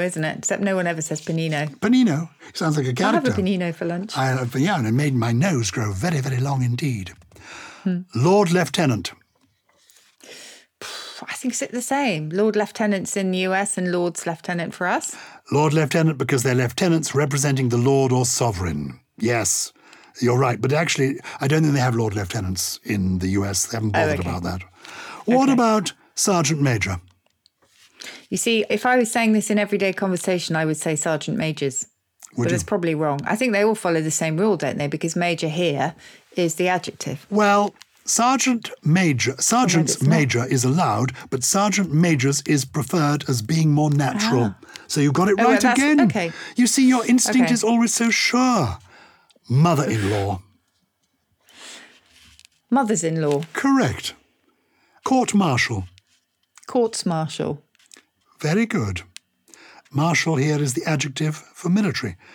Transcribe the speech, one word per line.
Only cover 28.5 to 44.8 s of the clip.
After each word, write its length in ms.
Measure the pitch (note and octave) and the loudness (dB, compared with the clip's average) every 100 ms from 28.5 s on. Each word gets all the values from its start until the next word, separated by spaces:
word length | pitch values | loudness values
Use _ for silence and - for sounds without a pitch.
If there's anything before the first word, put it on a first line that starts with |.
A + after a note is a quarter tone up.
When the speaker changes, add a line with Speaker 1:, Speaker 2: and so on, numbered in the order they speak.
| A3+ G3+ | 0 0
Speaker 1:
if 160 | G#3 B3 | 0 2
I 120 | B3+ | 2
was 120 | A3+ | 2
saying 200 | A#3+ A3+ | 2 2
this 160 | G#3+ G3+ | 2 2
in 80 | G#3 | 0
everyday 360 | G3+ G3+ G3 | 0 0 -2
conversation, 600 | F#3 G3 F3+ - F3+ E3 D#3+ | -2 -2 -2 -2 -2 -2 -2
I 100 | D#3+ | -2
would 120 | D#3 | -2
say 180 | F3 D#3 | -2 -2
Sergeant 420 | E3+ D#3 - D3+ | 0 -2 -2 -4
Majors. 480 | D#3+ D3 C#3 B2+ - _ _ _ - - | -4 -4 -4 -6 -10 _ _ _ -16 -4
Speaker 2:
Would 100 | A#2+ | 0
Speaker 1:
But 60 | |
Speaker 2:
you? 40 | F3 | 0
Speaker 1:
it's 80 | |
probably 300 | - G3+ E3+ D#3 | -2 -2 -2 0
wrong. 240 | D#3 C#3+ - | -2 -2 -4
I 100 | A3 | -2
think 160 | B3+ | 0
they 100 | G3+ | 2
all 120 | G#3+ G#3+ | 2 2
follow 260 | F#3 E3 | 0 0
the 100 | D#3 | 0
same 240 | D#3 D#3+ D#3+ | -2 -2 0
rule, 200 | G#3+ F3+ | 0 0
don't 200 | C#3+ - | -2 -2
they? 100 | D3 | -4
Because 280 | D3 E3+ E3 | -4 -4 -2
major 320 | F3 E3+ E3 | -2 -2 -4
here 480 | D#3 F3 C#3+ C#3 - - - _ - | 0 0 0 -2 -4 -20 -20 _ -2
is 200 | F3 D#3+ | -2 0
the 120 | F3+ | 0
adjective. 580 | F3+ - - - C#3+ - | 0 -4 -10 -8 -10 -4
Speaker 2:
Well, 440 | G3+ G#3 G3+ G#3 - - _ - | 0 4 4 2 -4 -20 _ -4
Sergeant 600 | - A#3 C4 C4 A#3 - - | 0 2 2 2 -2 -4 -6
Major, 520 | - E3+ F3+ C3 A#2 C3+ | 2 4 4 2 -2 -2
Sergeant's 560 | - A3+ B3+ E3+ D#3 - | 0 2 4 2 2 0
Speaker 1:
Oh, 40 | C#3 | 2
maybe 160 | D#3+ C#3+ | 2 2
it's 80 | A#2 | 0
not. 60 | |
Speaker 2:
Major 120 | A#2+ | 0
is 100 | C3+ B2+ | 0 2
allowed, 480 | D3 D#3+ G#2+ C3 - - | 2 2 0 -2 -6 -10
but 120 | B2+ | -4
Sergeant 480 | B2 G3 G#3 G3 F3+ | -2 2 2 0 0
Major's 480 | D3+ F3 D#3 C3+ C#3 - | 2 4 4 2 0 0
is 180 | D3+ B2+ | 0 0
preferred 600 | - A#2+ F3+ D3 D3 - | -4 -2 0 2 0 -2
as 120 | B2+ | -4
being 300 | G#2+ D#3+ D#3 | 0 2 4
more 180 | D3 D3+ | 4 4
natural. 540 | C#3+ C#3 G#3+ G#3+ C3+ A2+ | 2 0 0 0 2 0
Speaker 1:
Ah. 20 | F#2+ - - | -4 -18 -20